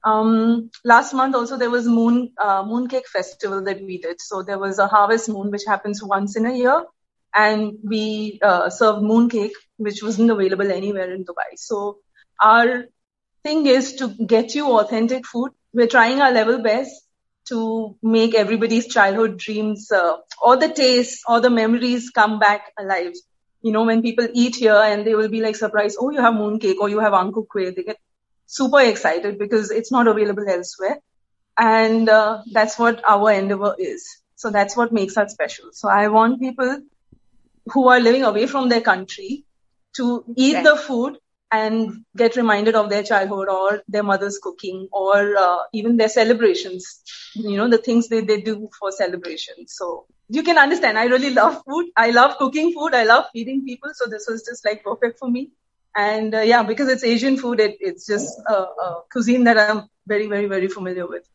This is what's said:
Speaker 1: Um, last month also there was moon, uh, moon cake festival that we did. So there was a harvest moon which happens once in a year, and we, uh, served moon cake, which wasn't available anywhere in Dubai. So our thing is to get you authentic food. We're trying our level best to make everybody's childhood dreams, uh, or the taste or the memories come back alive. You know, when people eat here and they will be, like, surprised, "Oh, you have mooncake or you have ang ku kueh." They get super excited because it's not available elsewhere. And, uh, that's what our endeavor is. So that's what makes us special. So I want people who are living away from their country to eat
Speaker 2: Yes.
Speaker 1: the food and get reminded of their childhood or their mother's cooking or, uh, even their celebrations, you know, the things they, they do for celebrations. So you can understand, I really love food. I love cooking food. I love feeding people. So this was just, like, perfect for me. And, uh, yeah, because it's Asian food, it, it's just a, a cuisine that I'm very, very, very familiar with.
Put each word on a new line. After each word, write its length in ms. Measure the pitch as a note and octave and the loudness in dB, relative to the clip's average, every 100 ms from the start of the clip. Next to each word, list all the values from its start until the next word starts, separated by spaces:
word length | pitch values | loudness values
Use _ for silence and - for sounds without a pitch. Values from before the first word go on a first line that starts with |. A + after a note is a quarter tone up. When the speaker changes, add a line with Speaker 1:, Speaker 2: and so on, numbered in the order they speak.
Speaker 1:
Um, 640 | G#3+ G#3+ A3 A3+ A3+ A#3 A3+ - | 0 0 2 2 2 0 -4 -12
last 300 | A#3+ A#3 C4+ | 4 4 4
month 200 | C4+ C4 | -2 0
also 220 | C4 A#3 C4 | -2 -4 -4
there 140 | A#3+ | -2
was 160 | A#3+ A#3 | -2 0
moon, 480 | A#3 A3+ A#3+ B3 - | 2 2 2 -2 -6
uh, 240 | G#3 G3 | -2 -2
moon 260 | G3+ A#3 B3 | -2 -6 -4
cake 200 | C4 B3+ | -6 -6
festival 560 | G3 F3+ - G3+ G3 | -8 -8 -8 -6 -6
that 160 | F#3+ G3 | -6 -8
we 160 | G3 F3+ | -10 -10
did. 180 | F3 F3 | -10 -12
So 220 | - G3 | -12 -10
there 160 | F#3+ G3 | -8 -6
was 200 | G3 F#3+ | -6 0
a 80 | G3 | 2
harvest 440 | G#3+ G3+ A3+ A3+ | 4 4 2 -2
moon 200 | G#3 G3+ | -6 -6
which 140 | G3+ G3+ | -8 -4
happens 360 | G3 G#3 G#3 | -4 -4 -8
once 340 | G#3 G3 G3+ G#3 | -4 -4 -4 -2
in 80 | |
a 80 | A3+ | -2
year, 300 | B3+ B3 D4+ E4+ _ _ _ _ | 0 0 0 -2 _ _ _ _
and 440 | G#3 G#3+ G#3+ G#3+ G#3+ | 2 2 2 -4 -8
we, 560 | G#3+ G#3+ G#3+ G#3+ G#3+ G3+ | -6 -4 -4 -6 -8 0
uh, 260 | G3+ F3+ F3 | 2 2 0
served 340 | - A3 G#3+ | 2 0 2
moon 280 | G#3 A3+ A#3+ | 2 4 2
cake, 240 | A#3 G#3 - _ _ | 0 -4 -8 _ _
which 240 | G#3+ G#3 | -8 -6
wasn't 280 | G#3+ G#3 A#3 | -8 0 2
available 400 | A3 F#3+ F#3 G3+ | 2 0 0 -2
anywhere 400 | F#3 G3 G3+ F#3 | -2 -4 -6 -6
in 140 | F#3+ | -8
Dubai. 320 | F3 E3+ - - | -12 -10 -10 -12
So 440 | - G3+ G3+ G3+ _ _ _ _ | -8 -6 -6 -10 _ _ _ _
our 460 | G#3 A3+ A#3 B3 B3 _ _ _ _ _ | 4 6 4 0 -10 _ _ _ _ _
thing 200 | D4+ D#4 C#4+ | -4 0 4
is 280 | C4 C4 | 2 2
to 140 | - B3+ | -6 -8
get 460 | G3 A3 A3 - | -6 0 0 0
you 120 | C#4+ D4 A3+ | -4 0 2
authentic 460 | G#3 A3+ A3+ B3+ | 2 -2 -2 -4
food. 280 | B3 A#3+ C4 _ _ | -6 -8 -8 _ _
We're 140 | A#3 A#3 | 0 2
trying 340 | B3 A3+ C4 | 4 2 4
our 120 | C#4 | 2
level 300 | A#3+ A3 B3 | 4 2 0
best 380 | A3+ A3 C4+ - _ _ _ _ - | 0 -2 -4 -12 _ _ _ _ -10
to 480 | A#3+ A3+ A3+ A3 - | -6 -4 -6 -8 -6
make 320 | A3 A3+ A3+ | 0 2 4
everybody's 520 | A3+ G3+ A3 A3+ A3+ A#3 | 2 2 0 0 0 0
childhood 500 | A#3+ G3 G3+ A3 F#3 | 2 2 4 -2 -2
dreams, 560 | - G#3+ G#3+ G#3 - | -8 -6 -4 -6 -2
uh, 240 | G3+ F3 D#3+ _ - | 0 2 -2 _ -2
or 140 | A#3 C4 | 4 4
the 120 | D#4 | 2
taste 520 | D#4 C4 B3 A#3+ - - | 2 2 2 0 -6 0
or 120 | A#3 | 2
the 100 | B3 | 4
memories 580 | A#3 A3 A#3+ B3 A#3+ A#3+ | 2 2 0 0 -4 -4
come 300 | - G#3+ G#3+ | 0 0 2
back 340 | G#3+ G#3 - - | 2 0 -4 -14
alive. 340 | G3 F#3+ F3 F3 _ _ _ _ A3+ | -4 -4 -4 -10 _ _ _ _ -4
You 40 | G#3+ | 0
know, 80 | A3+ | 2
when 120 | A3+ A3+ | 0 0
people 220 | A3+ A#3 A#3+ | -2 -2 0
eat 140 | B3 B3 | 0 2
here 140 | A3+ G#3 G#3+ | 4 6 4
and 160 | G#3 G#3 | 2 0
they 80 | A3 | 0
will 100 | A3 | 0
be, 60 | A3 | -2
like, 120 | A3 G#3+ | -4 -2
surprised, 360 | G#3+ G#3+ G#3 G3+ | -4 0 -2 -2
"Oh, 60 | B3+ D4 | -4 2
you 40 | A#3 | 2
have 80 | A3+ | 2
mooncake 420 | G#3 A3 G#3+ F#3+ G3+ | -2 -2 -2 0 0
or 20 | |
you 60 | G#3 | 0
have 100 | G#3+ G3 | 2 2
ang 120 | F#3 G#3+ | 0 -4
ku 60 | G#3 | -8
kueh." 140 | G#3 F#3 F#3 | -6 -6 -6
They 60 | F#3 | -10
get 100 | G#3+ _ _ _ _ _ - | -12 _ _ _ _ _ -4
super 220 | C4 C#4 B3 | 2 4 4
excited 500 | - - E3 G3+ G3+ | 4 -2 -2 -4 -6
because 260 | G#3 A3 G#3 - | -2 -2 -2 -6
it's 120 | A3+ B3 | -2 2
not 120 | A#3 | 4
available 340 | G#3+ G#3 G3 G3+ F3+ | 2 0 -2 -4 -4
elsewhere. 400 | F3+ - F#3+ A#3 _ _ _ _ _ - A3+ | -6 -8 -6 -6 _ _ _ _ _ 0 2
And, 420 | A3 A3 A3+ A3+ G#3+ | 4 4 2 6 4
uh, 240 | G#3+ A3 A3 A3 | 4 -2 -4 0
that's 200 | G#3+ - | 0 2
what 180 | A#3 A#3 - G#3 | 0 0 2 4
our 160 | G#3+ | 4
endeavor 420 | G3+ G3 G3+ G#3 - | 2 0 -2 -2 -4
is. 280 | F3 A2+ - - _ _ | -8 -8 -16 -20 _ _
So 60 | A3+ G3+ | -4 0
that's 180 | G3+ A#3 | 0 0
what 100 | A#3 A3+ | 0 0
makes 160 | F#3+ A3 | -2 -2
us 80 | G3+ - | -2 -2
special. 320 | D3+ - - - | -8 -8 -20 -8
So 80 | G#3 G3 | 0 2
I 120 | G#3 A3 | 4 4
want 220 | A3+ B3 B3+ | 2 0 -6
people 260 | B3 B3+ C#4+ - _ _ _ _ _ _ _ - | -4 -4 -4 -10 _ _ _ _ _ _ _ -6
who 160 | C#4 B3+ | 2 4
are 120 | B3 | 6
living 240 | A#3 B3+ B3 | 4 4 2
away 160 | G#3 C4 | 0 -2
from 220 | C4+ B3+ | -2 0
their 120 | A#3 | 0
country 640 | A3+ F#3 F#3+ - G3 C#4 _ _ _ _ _ - | 2 -2 -2 -14 -12 -12 _ _ _ _ _ -6
to 260 | A#3+ A#3+ - A#3+ | -4 -4 -8 0
eat 160 | C4 D#4+ | 2 4
Speaker 2:
Yes. 60 | D4+ | 4
Speaker 1:
the 80 | D4+ | 4
food 420 | D4 B3 C4 - _ _ _ | 0 -4 -4 -6 _ _ _
and 540 | A3 A3 A3 A3 - _ - | -2 -2 -2 -4 -8 _ 0
get 200 | A#3 A#3+ | 0 2
reminded 380 | A#3 G#3 G#3+ | 0 2 2
of 140 | A3 G#3 | 2 0
their 120 | G3+ G#3 | -2 0
childhood 380 | G#3+ G3 G3 G3 | 0 0 -4 -4
or 340 | F#3+ F#3+ G#3 - G#3 | -2 0 -2 -4 -4
their 60 | |
mother's 360 | G3+ G3 G3 G3+ F#3+ | 0 -2 -2 -8 -12
cooking 420 | F3 G3 F#3 F#3+ | -10 -12 -12 -8
or, 440 | G3+ F#3+ G3+ G3+ G3+ | -4 2 2 2 2
uh, 220 | F#3 F3 - | 2 0 -4
even 240 | A3 G#3+ A#3 | -6 0 2
their 120 | A3 | 2
celebrations, 800 | A#3+ A3+ A#3 A3+ F3 F#3+ F#3 - - - - - | 2 2 4 2 2 -4 -12 -14 -20 -20 -20 -16
you 220 | G#3 G#3 G3+ | -10 -6 -2
know, 120 | A#3 | 2
the 100 | A3+ | 2
things 300 | - A#3 A3+ | 2 0 0
they, 120 | A3+ G#3 | -2 0
they 80 | G#3+ | -2
do 280 | A3 G#3+ G#3+ - | -2 -8 -10 -10
for 120 | G3 | -10
celebrations. 840 | F#3+ F#3 F3+ F3 D#3+ - - F3 - | -4 -6 -6 -10 -12 -14 -18 -20 -12
So 300 | F3+ E3+ _ _ _ | -10 -10 _ _ _
you 140 | B3 | -6
can 160 | D#4 E4 | 2 4
understand, 400 | C#4 F4 B3+ G#3+ | 4 4 0 0
I 60 | |
really 260 | A#3+ B3+ C#4 | 2 0 0
love 320 | B3+ - C#4 - | 2 2 0 -8
food. 180 | D4 F4 - | -6 -4 0
I 140 | A3+ | 2
love 260 | A#3+ C4+ - | 4 4 2
cooking 340 | C4+ C#4+ D#4+ | -4 0 -2
food. 220 | E4+ D#4 | -2 -2
I 100 | B3+ | 2
love 220 | A3 A#3 - | 4 4 2
feeding 320 | A#3 A3+ C4+ | -8 -8 -8
people. 260 | C4+ B3 C#4+ | -8 -12 -14
So 160 | D4+ A#3+ | -10 -8
this 160 | G#3+ G#3+ | -8 -10
was 140 | A3+ | -10
just, 220 | A3 A#3+ | -10 -8
like, 180 | G#3 G#3 | -6 -6
perfect 360 | - - A#3+ A#3 | -8 -4 -4 -4
for 100 | C4 | -6
me. 200 | B3 C#4 _ _ _ _ G#3 | -4 -6 _ _ _ _ -2
And, 380 | G#3 G#3+ A3 | -2 -2 -2
uh, 60 | A3 | 0
yeah, 240 | A3 A#3+ | 4 4
because 240 | G#3 A3+ C#4 | 2 -2 -2
it's 160 | B3+ | 0
Asian 320 | B3 A#3 C4 C4+ | 0 0 0 -2
food, 240 | B3 A#3+ | -2 0
it, 160 | G#3+ - | 0 0
it's 260 | F#3+ F3 | -8 -8
just 360 | - G#3 C#4+ - - | -6 -6 -6 -10 -4
a, 40 | |
a 480 | G#3 F#3 - F3+ E3+ - | -2 -2 -8 -8 -8 -10
cuisine 320 | B3 A#3 B3 | -4 0 2
that 120 | A#3+ A3 | 4 4
I'm 300 | G#3 G#3+ G3+ _ - | 4 0 -6 _ -6
very, 180 | G#3 G#3+ | -4 -2
very, 200 | G3+ G#3 | -4 -2
very 200 | G3 F#3+ | -2 -4
familiar 400 | G3 F#3 F#3 F3 | -6 -10 -8 -10
with. 160 | E3+ _ | -12 _